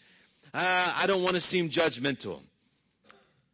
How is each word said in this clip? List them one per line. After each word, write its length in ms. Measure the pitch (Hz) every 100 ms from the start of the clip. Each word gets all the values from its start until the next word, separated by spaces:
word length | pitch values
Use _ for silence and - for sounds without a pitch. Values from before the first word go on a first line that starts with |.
| _ - _ _ -
Uh, 60 | -
I 480 | 180 180 180 147 185
don't 160 | 190
want 120 | 180 180
to 60 |
seem 300 | - 180 165
judgmental." 720 | 143 160 120 139 131 107 76 67 _ _ _ _ _ - - _ _ _